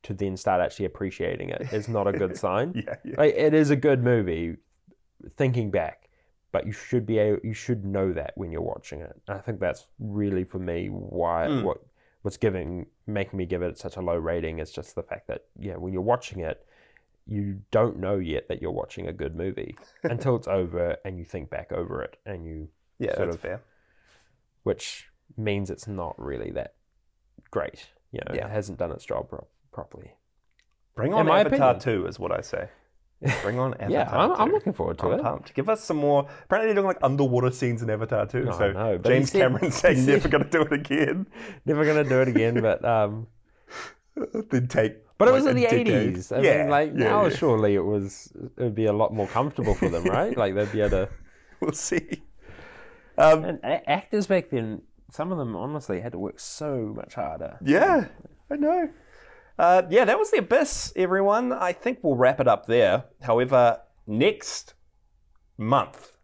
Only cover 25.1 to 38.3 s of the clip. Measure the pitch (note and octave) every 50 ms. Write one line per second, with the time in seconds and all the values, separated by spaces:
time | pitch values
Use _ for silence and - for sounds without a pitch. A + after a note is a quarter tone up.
25.1 | _ _ _ _ - - A2 G#2+ G2+ G2+ G2 F#2 F#2 - - G#2+ G2+ F#2 F2 D#2+
26.1 | - - A#1+ C#2 C#2 A#1+ G1+ G1+ G1+ C2+ - - _ _ _ _ _ _ _ _
27.1 | _ _ _ _ _ - _ _ - G2+ D2 - - - - _ _ _ _ _
28.1 | - - - - - A#1 - - G#2+ G#2+ G2+ G2 - - F2+ E2 - - - -
29.1 | - - - - - - - _ _ _ _ _ - - D#2 _ - - - -
30.1 | _ _ _ _ _ _ _ _ _ _ _ _ _ _ _ _ _ - A2 D3
31.1 | G3 A3 G#3 D#3 D#3+ F#3+ G#3 - C4 C#4 C#3 B2+ A#2+ F#2+ - B2+ A2+ F#2+ F2 F2
32.1 | F2 - F2+ F2 F2 F2+ F2+ - - - - F#2+ - _ _ _ _ _ _ _
33.1 | _ _ - C#3 A#2+ - - G2+ A2+ B2 C3 C3 - - G#2+ G2+ - C#3+ - -
34.1 | - - F3 C4+ F4+ - - C#4 G4+ G#4+ - - - - E2 - E2+ - - -
35.1 | - - - - - - - - _ - - A3 A3 G#3+ - - E3+ D3+ D3 C#3+
36.1 | C#3+ C#3+ C#3 C#3 - - - - F#3 G#3 A3 A3 G#3 G3 G3 F#3+ F3+ - - C3+
37.1 | C3+ C#3+ C#3+ C3 B2 B2 A#2+ B2+ B2 - C3+ B2 A#2+ A2+ A#2 A2+ G#2+ G#2+ A2+ A2
38.1 | B2+ G#2+ G#2 G#2+